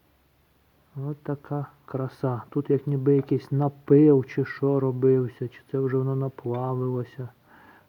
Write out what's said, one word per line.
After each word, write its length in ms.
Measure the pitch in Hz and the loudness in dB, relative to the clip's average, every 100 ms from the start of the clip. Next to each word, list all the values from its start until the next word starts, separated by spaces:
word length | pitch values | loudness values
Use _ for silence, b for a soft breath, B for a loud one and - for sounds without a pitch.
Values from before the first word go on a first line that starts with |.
| _ _ _ _ _ _ _ _ _ 139 | _ _ _ _ _ _ _ _ _ -12
От 260 | 143 147 | -10 -8
така 440 | - 143 - 147 139 _ | -8 -10 -6 -8 -8 _
краса. 580 | - 131 131 - 135 120 - | -10 -6 -6 -4 -4 -4 -6
Тут 200 | 147 143 | -6 0
як 160 | 135 - | 0 0
ніби 300 | 139 131 139 | -2 2 2
якийсь 360 | 139 131 - | 2 -2 -2
напил 720 | 139 143 139 - 143 151 139 | -2 -2 -4 4 6 8 6
чи 200 | 123 - | 2 -4
що 360 | 131 - 139 139 | -6 -2 0 0
робився, 680 | 131 127 131 131 123 - 123 | 0 2 2 2 0 -6 -10
чи 120 | - _ | -10 _
це 80 | 135 | -4
вже 180 | 135 131 | -2 -2
воно 200 | 131 135 | -2 -2
наплавилося. 1120 | 135 - 120 120 131 127 127 127 117 - 123 - b b b b | -4 -6 -6 -4 -4 -4 -4 -4 -6 -10 -14 -16 b b b b